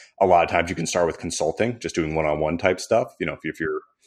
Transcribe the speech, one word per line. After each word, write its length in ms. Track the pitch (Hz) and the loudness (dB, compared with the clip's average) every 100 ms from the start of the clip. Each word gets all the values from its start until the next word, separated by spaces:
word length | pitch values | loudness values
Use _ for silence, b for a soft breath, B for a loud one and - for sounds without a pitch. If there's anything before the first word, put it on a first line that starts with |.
| B - | B 0
a 60 | 95 | 4
lot 180 | 85 | 6
of 60 | 82 | 4
times 200 | 87 85 | 0 0
you 60 | 87 | -4
can 100 | 82 | -2
start 220 | 90 85 | 0 0
with 100 | - | -2
consulting, 600 | 87 - 78 - 113 120 | -8 -4 -4 0 -2 -2
just 160 | 82 - | -6 -2
doing 180 | 78 | -2
one-on-one 440 | 78 78 76 78 85 | 0 0 0 -2 0
type 240 | 98 92 | 0 0
stuff. 340 | - 113 123 _ | 0 0 0 _
You 40 | 82 | -8
know, 80 | |
if, 60 | 73 | -6
if 160 | 80 - | -10 -6
you're, 180 | 80 - - _ | -4 -6 -8 _